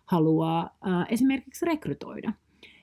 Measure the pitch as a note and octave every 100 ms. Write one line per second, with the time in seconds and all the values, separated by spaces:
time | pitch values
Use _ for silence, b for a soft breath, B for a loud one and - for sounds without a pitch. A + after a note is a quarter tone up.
0 | - F3 D#3 D#3+ D#3+ E3 - _ G3 F3
1 | - A3+ C4 C4+ - - E4+ D#4 - C#3+
2 | - - - - _ b b b